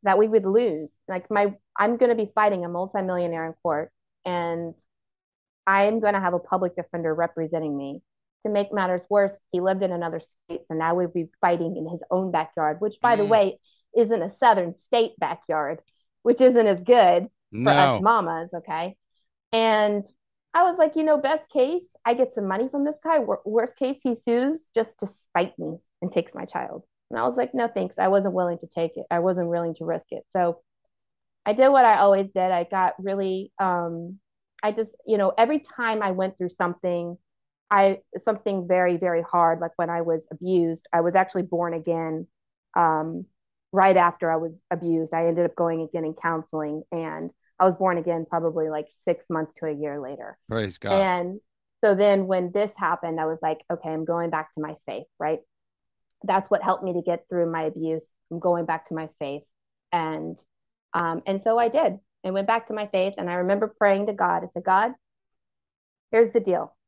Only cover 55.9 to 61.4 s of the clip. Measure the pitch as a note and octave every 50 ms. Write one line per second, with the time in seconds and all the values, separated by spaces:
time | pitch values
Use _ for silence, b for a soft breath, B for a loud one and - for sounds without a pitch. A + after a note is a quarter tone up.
55.9 | _ _ _ _ _ _ - G3 F#3+ G3 G3 - G#3 G3 - A#3 F#3 - - F#3+
56.9 | F3+ F3 - - E3+ E3+ - _ - F3 E3+ E3+ E3 E3 D#3+ D#3 D#3 F3 E3 D#3+
57.9 | D#3+ D#3+ D#3+ _ _ _ _ _ E3+ E3+ E3 F#3 F3 E3+ E3+ E3 E3 D#3+ - -
58.9 | F3+ D#3+ D#3+ D#3 _ _ D#3 C#3 C#3 D3 - _ _ _ _ _ _ _ _ _
59.9 | - F3 D#3+ D#3+ D#3 D#3 D#3 E3 E3+ - _ _ _ _ _ _ _ _ _ _
60.9 | - E3+ E3+ E3 E3 E3+ - - G3 G3